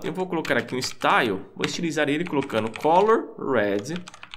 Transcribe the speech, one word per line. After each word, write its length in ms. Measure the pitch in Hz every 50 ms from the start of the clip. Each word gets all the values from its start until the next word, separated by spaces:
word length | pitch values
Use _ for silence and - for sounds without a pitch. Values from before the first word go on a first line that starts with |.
| -
eu 80 | - 170
vou 140 | 185 185
colocar 300 | 180 180 160 147 - 139
aqui 200 | 120 113 - 127
um 20 | 127
style. 640 | 127 - - - - 147 190 196 139 107 92 95 98 - -
Vou 100 | - -
estilizar 420 | - - - 175 165 147 156 151 139
ele 160 | 147 156 180
colocando 460 | 180 156 139 - - 113 110 107 113
color 640 | - - - 151 165 185 208 220 226 - - - -
red. 600 | - - 139 131 113 104 101 101 104 110 139 170 180 180 - - - - - -